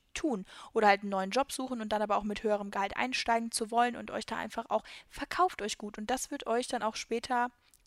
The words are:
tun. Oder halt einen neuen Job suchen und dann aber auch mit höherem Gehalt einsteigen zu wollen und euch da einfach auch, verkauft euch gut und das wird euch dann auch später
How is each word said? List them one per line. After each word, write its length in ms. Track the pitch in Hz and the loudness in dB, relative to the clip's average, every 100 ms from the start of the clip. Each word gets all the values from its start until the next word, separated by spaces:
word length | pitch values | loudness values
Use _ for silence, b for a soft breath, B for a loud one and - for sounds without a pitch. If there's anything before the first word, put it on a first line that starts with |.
| _ | _
tun. 320 | - 311 214 190 B B | -4 0 -2 -4 B B
Oder 140 | 226 208 | 6 8
halt 120 | 196 | 8
einen 80 | 202 | 4
neuen 220 | 190 190 | -2 0
Job 220 | 226 277 | 0 0
suchen 280 | - 262 247 | -2 -4 -4
und 80 | 214 | -2
dann 120 | 208 | 0
aber 160 | 208 202 | 2 2
auch 40 | |
mit 200 | 208 208 | 2 -2
höherem 280 | 220 202 202 | 0 0 0
Gehalt 240 | 202 202 | -2 -2
einsteigen 560 | - 254 262 - 233 233 | 0 -2 0 2 2 0
zu 200 | - 214 | -4 0
wollen 260 | 226 240 240 | 2 2 2
und 140 | 220 | -6
euch 160 | - - | -6 -6
da 100 | - | -6
einfach 300 | 220 - 226 | -4 -6 0
auch, 140 | 214 B B B | -2 B B B
verkauft 540 | - 285 - 359 - | -10 -6 2 2 2
euch 160 | 208 - | -6 -6
gut 180 | 208 214 | -8 -10
und 140 | 214 | -4
das 200 | 254 - | -4 -4
wird 160 | 285 - | -8 -2
euch 200 | 233 254 | 0 0
dann 140 | 240 | -2
auch 140 | 214 - | -2 -4
später 540 | - 233 - 247 247 - b b | -4 -4 -2 0 0 -4 b b